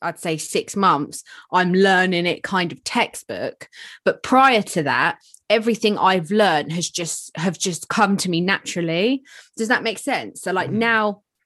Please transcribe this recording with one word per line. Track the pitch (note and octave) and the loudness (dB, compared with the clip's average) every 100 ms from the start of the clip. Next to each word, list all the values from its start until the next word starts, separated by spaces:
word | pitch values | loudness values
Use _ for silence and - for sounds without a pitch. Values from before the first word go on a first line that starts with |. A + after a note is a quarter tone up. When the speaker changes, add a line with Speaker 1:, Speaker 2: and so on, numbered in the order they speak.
Speaker 1:
I'd | E3+ E3 | -10 -6
say, | F3 D#3 | -6 -4
six | - F3+ - G3+ | -2 -4 -2 0
months, | F#3+ D3 D3 - - - - | 2 2 -2 -10 -18 -20 -2
I'm | F#3 F3+ | 0 2
learning | F#3 G3 F#3 F#3 F3 F3 | 2 4 4 2 0 0
it | - | -4
kind | - F#3+ E3+ | -4 -2 -2
of | C3 | -6
textbook. | - A#3+ - - - F#2+ B2+ - - - - - | -4 -2 -2 -4 -12 -8 -8 -10 -20 -20 -20 -4
But | G3 - | -4 -2
prior | - C4 C4+ A3+ | 2 6 6 4
to | G3+ F3 | 0 -2
that, | C#3 A#2+ D#3+ - _ _ - | 0 0 0 -2 _ _ 0
everything | A3 A3 G#3 G#3+ G3+ | 2 2 2 0 2
I've | F#3 F#3 D#3 | 2 2 2
learned | G#3+ G3+ D#3 D3 | 2 4 2 0
has | E3+ E3 | -4 -4
just, | - E3 - - - | -6 -6 -8 -10 -4
have | F#3 E3 | -4 -2
just | F#3+ E3 - | -4 -6 -4
come | - G3+ G3 | 0 2 2
to | F#3 | 0
me | E3+ | 0
naturally. | F3+ G3 - F3 E3 E3 A3 C4+ - - - - | 0 -2 -4 -4 -2 0 0 -2 -6 -20 -20 -8
Does | A3 | -2
that | B3 | 0
make | A3+ G3 | -2 -6
sense? | - G3 G#2+ - | -4 -4 -6 -10
So, | F#3 | -4
like, | F#3 - | -4 -2
Speaker 2:
Mm. | G#3+ | -2
Speaker 1:
now, | A#3 A3+ G#3+ G3+ _ _ | 0 0 0 -4 _ _